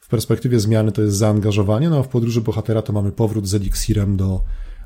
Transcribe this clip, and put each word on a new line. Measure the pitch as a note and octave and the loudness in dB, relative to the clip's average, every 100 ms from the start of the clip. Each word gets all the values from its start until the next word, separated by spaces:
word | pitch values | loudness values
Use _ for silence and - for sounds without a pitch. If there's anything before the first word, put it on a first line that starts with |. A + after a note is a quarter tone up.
w | - | -4
perspektywie | A2+ - - C3 A#2+ | -2 0 -2 0 0
zmiany | G#2 A2 G#2+ | 2 2 2
to | G2+ | 2
jest | G#2+ G2 | 0 2
zaangażowanie, | G#2+ G#2+ G#2 G#2 G2 A2 E3 | 2 2 2 0 2 2 2
no | D3+ | 0
a | |
w | B2+ | 0
podróży | B2+ A#2 A#2 | 0 0 0
bohatera | A2 G#2+ G#2+ A2 | -2 -2 0 -2
to | G#2+ | 0
mamy | G#2 G2+ | -2 -2
powrót | - A2+ G#2+ G2 | 0 -2 0 -2
z | G#2 | 0
eliksirem | F#2+ - - G#2+ G2 G2 | 0 -2 0 0 2 0
do | F#2+ F#2 - - - - | 0 0 -2 -6 -10 -12